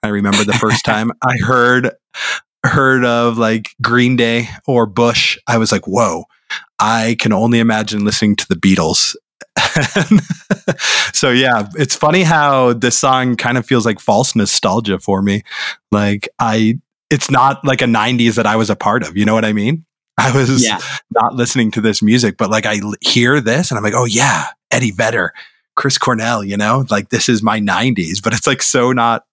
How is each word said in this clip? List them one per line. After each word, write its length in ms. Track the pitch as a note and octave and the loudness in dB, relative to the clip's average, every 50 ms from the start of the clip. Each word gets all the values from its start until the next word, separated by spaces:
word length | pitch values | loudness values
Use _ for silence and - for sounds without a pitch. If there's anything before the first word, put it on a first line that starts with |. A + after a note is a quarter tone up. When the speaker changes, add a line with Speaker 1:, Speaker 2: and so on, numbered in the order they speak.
| - | -4
Speaker 1:
I 40 | G#2+ | -2
remember 360 | G#2 G2+ G2+ G2+ G2+ G2+ G#2 | -2 0 0 2 2 0 0
the 80 | G2+ G2 | 0 0
first 320 | A#2+ A2+ A2 A#2 A2+ - | 0 2 0 0 0 0
Speaker 2:
<laughs> 0 | |
Speaker 1:
time 260 | - A2 G#2+ A2 A#2 A2+ _ - | 0 0 0 0 -4 -6 _ -2
I 120 | B2+ C3 A#2 G2+ | -2 -2 -2 0
heard, 460 | G#2+ C3 B2 A#2+ B2 B2 B2+ B2 B2+ - _ _ _ _ - - - - - _ _ _ _ - | 0 2 2 4 4 2 2 0 -2 -6 _ _ _ _ -10 -8 -8 -8 -8 _ _ _ _ -4
heard 400 | C3+ - - C3+ C3 C3 C3 B2 | -2 0 2 2 2 2 2 2
of, 320 | B2 A#2 A#2+ A#2 A#2+ A2+ | 0 0 2 0 0 0
like, 340 | A2+ A#2 A2 A2+ A2+ G#2 - - _ B2 | 0 0 0 0 -2 -4 -8 -14 _ -4
Green 320 | A#2 A#2 B2 B2 B2 B2+ | 0 2 2 2 2 2
Day 340 | A#2+ A#2+ A#2 A#2 A#2 A#2 A2+ - - _ - | 2 2 2 0 -2 -4 -6 -10 -12 _ 0
or 180 | C3 A#2+ A2+ | 2 2 2
Bush, 500 | G#2+ F#2+ A#2 A#2+ A#2+ A2+ - - - - - _ - | 0 0 0 0 2 2 0 -2 -2 -4 -6 _ -2
I 100 | A#2+ A2+ | 0 0
was 140 | A2 G#2+ A2 | 0 0 0
like, 160 | G2 - - | -2 -2 -2
"Whoa, 380 | F#2 A2+ A#2 G2+ E2 E2 - _ _ _ _ _ - - - _ _ - | 0 0 0 0 -2 -4 -8 _ _ _ _ _ -14 -14 -14 _ _ -2
I 380 | A2+ G#2+ A2+ A2+ A2 A2+ A#2 A2 | -2 0 0 0 0 -2 -2 -2
can 140 | - A2+ G#2+ | 0 0 0
only 260 | F#2+ A2 A#2 A#2+ A#2 | 2 2 2 2 2
imagine 460 | A2+ A2+ A2 G#2+ G#2+ G#2 G#2+ G#2 G2+ | 2 2 0 0 -2 -4 -4 -2 -2
listening 320 | G#2 G#2 - - G#2 G2+ | -2 -2 0 0 0 0
to 100 | - - _ | 0 -2 _
the 60 | F#2+ | -4
Beatles." 640 | E2 - G2 F#2+ F2+ D#2+ D#2+ - - - - - - _ _ _ _ - _ _ | 0 2 2 2 2 0 0 0 0 -2 -2 -4 -10 _ _ _ _ -20 _ _
<laughs> 1600 | - - - - D#3+ C#3+ - - G3+ D#3+ - G#3+ F#3 - - - - - _ G3+ - _ - E3+ - - - - - - - - | -4 -4 -2 0 -2 -2 0 0 -2 2 4 2 2 2 0 -10 -10 -4 _ -6 -4 _ -6 -6 -4 -4 -2 -2 -2 -2 -2 -2
So 180 | - - C#3 | -2 0 2
yeah, 380 | B2 B2 C3 C3 A#2+ A2 G#2 G#2 E3 | 2 2 2 2 2 0 -2 -4 -4
it's 220 | D#3+ D3 C3 - | -4 -4 -4 -2
funny 260 | - - D3+ D#3+ F#3 F#3 | 0 0 2 2 2 2
how 520 | D#3+ E3 D#3 D3 C#3+ C3+ C3+ B2+ B2 A#2+ | 2 2 2 2 2 2 2 2 2 0
this 220 | A#2 A2+ B2 - | 2 0 0 0
song 380 | - - C3+ C3 C3 B2+ B2+ B2 | 2 2 2 2 2 2 0 -2
kind 240 | A2 - B2 A#2+ B2+ | -2 -2 -2 -2 -2
of 80 | A2 | 0
feels 180 | - C3+ A#2+ G#2+ | 0 0 2 2
like 140 | A#2 G#2+ - | 0 -2 -2
false 380 | - - G#2+ G#2 C#3 - - | -2 0 2 2 2 0 0
nostalgia 640 | A#2 G#2 G2 - - - F#2+ F#2 A2+ A2+ G2+ G2 F#2 | 0 0 0 0 -2 0 0 0 0 0 -2 -4 -4
for 200 | - - G2 F#2+ | -2 -2 -2 0
me. 220 | G2 G2+ G2 G#2+ - - - - - - - _ _ _ | 0 0 -2 -2 -4 -8 -12 -10 -10 -10 -10 _ _ _
Like, 380 | - G#2 G#2 G#2 G2+ G2+ - - _ - | 0 0 0 0 -2 -4 -6 -10 _ -4
I, 400 | B2+ A2+ A2 A2 A2 A2 A#2 C3+ _ _ _ _ _ _ | -2 -2 0 2 2 2 0 -2 _ _ _ _ _ _
it's 180 | D3+ C#3 - - | -2 -2 0 0
not 360 | C#3 B2+ B2 C3+ C#3 - - | 2 4 4 4 2 0 0
like 180 | C#3+ C3 B2+ C3 | -2 0 2 2
a 60 | A#2+ | 2
nineties 480 | A2+ A2 G#2+ A#2+ B2+ A#2+ A#2 A#2 A2 | 2 2 2 2 2 2 2 2 2
that 100 | A#2 A2 | 2 0
I 80 | G#2+ A2 | 2 2
was 160 | A2 A2+ G#2 | 2 0 0
a 60 | G#2 | -2
part 260 | - - G#2+ G#2 B2+ A2 | -2 0 0 0 0 -2
of. 140 | - F2 | -4 -2
You 80 | G2 G#2 | 0 0
know 100 | G#2 A2 | 2 2
what 100 | A2+ A2 | 2 0
I 80 | A2 G#2+ | 0 0
mean? 320 | G#2 G2+ A#2 D#3 D#3+ D#3+ _ _ _ _ _ _ | 0 0 -2 -2 -4 -6 _ _ _ _ _ _
I 140 | - - C3+ | -2 0 2
was 340 | A#2+ C#3 C3 B2 C3+ C3 B2 | 2 2 2 2 2 2 2
Speaker 2:
Yeah. 140 | A2+ G#2+ F2+ - - - - _ _ | 0 0 -4 -6 -10 -12 -12 _ _
Speaker 1:
not 240 | - A2+ A2 A#2+ - | -2 0 0 0 0
listening 380 | B2+ A#2+ A#2 - C3 A#2 A2 - | -2 -2 -2 0 0 0 0 0
to 80 | A#2 | 0
this 220 | G#2+ A2 G#2 - A2 | 0 0 0 2 2
music, 340 | G#2 A2+ B2+ A#2+ G#2 F#2+ | 2 2 4 2 0 0
but, 140 | - A2+ G2 | -2 -2 -2
like, 160 | G#2+ A2 - | -2 -2 -2
I 120 | A2+ G#2+ G#2 | -2 -4 -4
l-, 160 | G2 G#2 G#2 - | -4 -6 -10 -6
hear 400 | - - - A#2+ A#2+ B2 C#3 D3 | -4 -2 0 2 2 4 2 2
this 320 | A#2+ A2 A#2 C#3+ - - B2 | 2 0 0 0 0 -2 -4
and 60 | A2 | -2
I'm 40 | G#2 | -2
like, 120 | G#2+ G#2 | -2 0
"Oh 80 | A#2+ B2 | 0 -2
yeah, 420 | A#2+ G2+ A#2 B2+ C3+ B2 - - - - _ _ _ | 0 0 0 0 0 0 -2 -4 -8 -12 _ _ _
Eddie 220 | - - B2+ A2 G2 | -2 0 0 -2 0
Vedder, 400 | F2+ A#2 A2 A#2 A2 F2+ E2+ - - - - _ _ _ _ _ | 0 -2 0 0 -2 -4 -4 -6 -12 -20 -20 _ _ _ _ _
Chris 220 | - - C#3 C3 - | -4 -2 -2 -2 0
Cornell, 460 | - B2+ B2 A2 A2 A#2 A#2+ A2 G2+ | 0 0 0 0 0 -2 -2 -2 -4
you 120 | G2 G2+ | -4 -4
know, 280 | G2+ G#2 G#2+ A#2+ C3+ C3+ G#2+ | -2 0 0 0 0 0 0
like, 180 | A2 G2+ G2+ _ | -2 -4 -2 _
this 180 | - A2+ - - | -2 -2 0 0
is 140 | A#2+ G#2+ G#2 | 0 0 2
my 160 | A2 G#2+ A2 | 0 0 0
nineties," 640 | G#2 G2+ F#2 F#2 A2+ C3 B2 G2 F2 D#2 F2+ F#2+ | 0 0 0 0 0 0 0 0 -2 -4 -4 -4
but 120 | - A2+ A2 | -4 -2 -4
it's, 140 | G#2+ - | 0 0
like, 160 | D3+ C3 A2+ - | 0 0 0 -2
so 300 | - - C3 A#2+ B2 B2+ | 0 0 2 2 2 2
not 320 | B2 A#2 A#2 A#2 A2+ _ _ | 2 2 2 0 -2 _ _